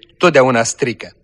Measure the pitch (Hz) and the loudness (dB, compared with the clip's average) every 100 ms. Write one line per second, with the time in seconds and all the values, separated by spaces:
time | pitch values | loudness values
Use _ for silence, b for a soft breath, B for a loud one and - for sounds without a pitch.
0 | _ - 180 147 131 120 117 - 127 110 | _ -2 2 4 2 2 -2 -4 -6 -6
1 | - - | -14 -20